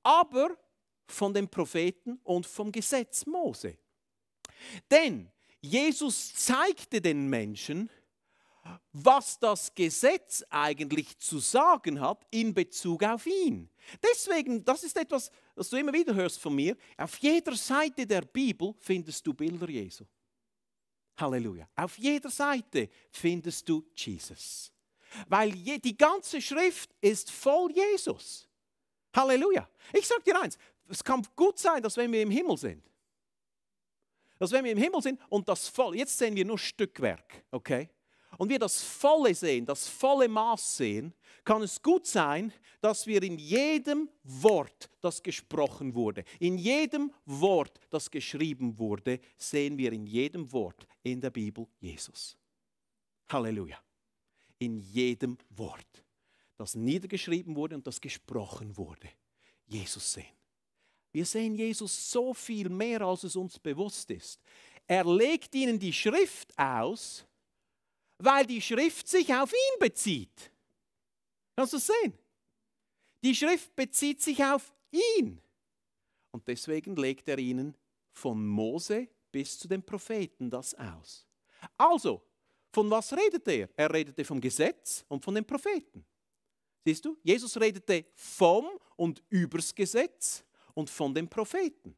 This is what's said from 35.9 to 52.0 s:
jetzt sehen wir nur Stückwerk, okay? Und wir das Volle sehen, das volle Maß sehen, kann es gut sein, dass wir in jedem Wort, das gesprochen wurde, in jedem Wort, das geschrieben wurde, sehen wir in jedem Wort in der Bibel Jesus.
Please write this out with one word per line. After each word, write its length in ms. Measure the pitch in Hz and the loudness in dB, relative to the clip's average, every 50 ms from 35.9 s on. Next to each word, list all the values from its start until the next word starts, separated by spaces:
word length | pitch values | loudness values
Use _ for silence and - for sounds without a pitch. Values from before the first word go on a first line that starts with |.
| 170 | 2
jetzt 200 | 220 277 277 - | -2 -2 -2 0
sehen 200 | - 247 226 208 | 0 0 0 2
wir 100 | 196 185 | 0 0
nur 140 | 202 220 196 | 0 -2 -4
Stückwerk, 840 | - - - - 208 185 _ - 131 107 85 - _ _ - - _ _ | -6 -8 -4 -4 -4 -4 _ -2 -2 -2 -2 -2 _ _ -20 -20 _ _
okay? 400 | - 123 _ - 135 123 151 170 _ _ _ _ _ _ _ _ - | -10 -8 _ -2 -2 -2 -2 -8 _ _ _ _ _ _ _ _ -6
Und 120 | - 185 208 | -4 -2 0
wir 100 | 269 262 | 2 0
das 240 | 240 185 - - - | 0 0 0 -2 -4
Volle 500 | - - - - 285 311 311 285 226 175 | -6 -6 2 6 6 6 8 6 4 4
sehen, 320 | - - 160 135 120 120 | 4 2 2 2 2 0
das 220 | 127 143 - - | -2 -4 -4 -4
volle 400 | - - - - 262 277 277 254 | -10 -4 0 2 4 6 6 4
Maß 500 | 233 220 214 220 233 226 - - - - | 4 4 2 2 2 0 0 -2 -6 -2
sehen, 380 | - 131 110 104 107 131 165 - _ _ _ - _ _ | -2 -2 -2 -2 -4 -6 -8 -14 _ _ _ -20 _ _
kann 200 | - 214 220 214 | 2 2 2 2
es 180 | 185 - - | -4 -8 -2
gut 240 | - 294 349 370 - | 2 4 4 4 2
sein, 480 | - - 208 160 143 143 165 208 220 - _ _ - _ _ | 0 2 2 2 2 2 -2 -4 -6 -10 _ _ -20 _ _
dass 260 | - 214 208 - - | 0 2 2 0 -2
wir 160 | 220 214 196 185 | 0 2 2 2
in 160 | 190 170 156 | 0 -6 -8
jedem 680 | 151 147 185 247 277 302 311 302 247 294 294 294 311 294 _ _ _ | -2 2 2 4 4 4 2 0 0 0 0 0 -2 -4 _ _ _
Wort, 680 | 135 131 131 131 214 208 165 139 - _ _ - - _ _ | -16 -10 4 4 6 6 6 0 -2 _ _ -20 -20 _ _
das 220 | - 175 160 - - | -6 -4 -4 -4 -8
gesprochen 720 | 185 - - - _ 151 156 147 135 - - 143 131 117 | -8 -10 -10 -10 _ -2 0 0 0 -2 -6 -8 -4 -2
wurde, 280 | 123 113 107 95 104 90 - - - | 0 -2 -2 -2 -6 -12 -14 -8 -2
in 200 | 170 175 185 185 | -2 -2 0 0
jedem 520 | 170 226 269 294 311 254 - 294 285 277 - _ _ | 0 2 2 2 2 0 0 -2 -4 -4 -6 _ _
Wort, 540 | 147 139 139 165 202 190 165 139 - _ _ _ _ | -12 -2 2 2 4 4 4 0 -2 _ _ _ _
das 220 | - 151 - - | -6 -6 -6 -6
geschrieben 680 | - 147 - - - - 160 160 143 127 131 120 110 | -8 -8 -8 -8 -4 -4 -4 -4 -2 -4 -4 -6 -4
wurde, 420 | 104 113 107 104 101 - 127 123 123 _ _ _ | -4 -2 -2 -2 -4 -2 -4 -4 -4 _ _ _
sehen 380 | _ - - - 147 143 143 147 | _ -10 -4 -2 0 0 0 -2
wir 140 | 135 131 117 | -2 -2 -2
in 140 | 113 110 107 | -2 -4 -8
jedem 460 | 104 107 120 135 151 160 180 156 123 | -4 0 0 0 0 -2 -8 -10 -4
Wort 360 | 127 127 104 87 - _ - _ _ _ | -4 -4 -4 -4 -8 _ -20 _ _ _
in 180 | _ 127 123 127 | _ -6 -6 -4
der 120 | 131 131 | -6 -6
Bibel 340 | 123 120 107 104 101 117 117 _ _ _ | -6 -4 -6 -6 -6 -10 -14 _ _ _
Jesus. 580 | - 87 78 76 | -14 -14 -12 -12